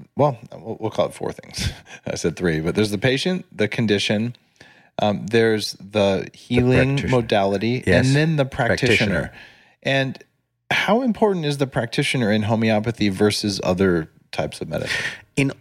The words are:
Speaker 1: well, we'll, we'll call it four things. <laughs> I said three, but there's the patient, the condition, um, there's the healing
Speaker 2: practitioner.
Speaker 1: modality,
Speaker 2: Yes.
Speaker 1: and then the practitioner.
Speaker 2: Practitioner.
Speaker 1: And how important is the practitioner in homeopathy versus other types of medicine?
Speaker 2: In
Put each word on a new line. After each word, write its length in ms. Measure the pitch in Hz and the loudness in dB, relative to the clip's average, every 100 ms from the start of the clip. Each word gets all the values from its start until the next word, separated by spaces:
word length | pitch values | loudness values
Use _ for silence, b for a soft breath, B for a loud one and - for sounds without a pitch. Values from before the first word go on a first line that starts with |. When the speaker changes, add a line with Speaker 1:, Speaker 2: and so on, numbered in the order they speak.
| - - | -8 0
Speaker 1:
well, 220 | 143 120 - | 0 -2 -12
we'll, 240 | - 98 107 | -14 -12 -8
we'll 100 | 110 | -6
call 160 | - 73 | -2 -4
it 80 | |
four 180 | - - | -4 -10
things. 400 | - - - - - - | -10 -12 -6 -6 -6 -14
<laughs> 180 | - - | -14 -10
I 80 | |
said 220 | - 85 80 | -4 -4 -2
three, 240 | 90 78 | 0 0
but 140 | 82 | 0
there's 160 | 98 107 | 0 0
the 80 | 101 | 0
patient, 480 | 131 135 185 185 - - | 0 0 0 -4 -6 -4
the 100 | 107 | -2
condition, 680 | - 110 101 - 107 117 - b b b b b - | 0 0 2 0 -2 -2 -8 b b b b b -2
um, 260 | 107 98 95 | 0 0 0
there's 460 | 113 113 107 98 | 2 4 2 -4
the 540 | - 95 104 98 95 - | -10 -4 0 2 0 -4
healing 640 | - - 123 123 127 131 139 | -12 -2 2 4 4 2 0
Speaker 2:
practitioner. 140 | 87 | 0
Speaker 1:
modality, 720 | 127 117 107 98 101 113 123 - | 0 2 2 2 0 0 0 2
Speaker 2:
Yes. 200 | 87 131 | 4 4
Speaker 1:
and 100 | 143 | 4
then 200 | 160 151 | 2 0
the 80 | |
practitioner. 520 | 131 - 117 90 120 107 110 95 - | 0 -2 0 2 2 2 2 -2 -4
Speaker 2:
Practitioner. 20 | - B B B B | -10 B B B B
Speaker 1:
And 420 | 135 135 131 - - _ _ _ - | -2 -2 -2 -6 -16 _ _ _ -4
how 320 | - - 226 | -2 0 0
important 440 | 262 202 214 185 147 | 0 2 2 2 -2
is 120 | 143 | -2
the 80 | 131 | -2
practitioner 640 | 131 113 - 143 139 104 | -2 -4 -2 0 0 2
in 120 | 107 | 2
homeopathy 640 | 104 113 113 107 117 - 104 | 2 2 2 2 0 0 0
versus 520 | 92 104 - 104 95 | 2 2 2 -2 -2
other 440 | - 90 98 85 80 _ _ | 0 2 4 2 -2 _ _
types 280 | - 71 - | -6 -6 -6
of 80 | 80 | -8
medicine? 280 | - - B B B B - | -6 -4 B B B B -2
Speaker 2:
In 160 | 139 - | -2 0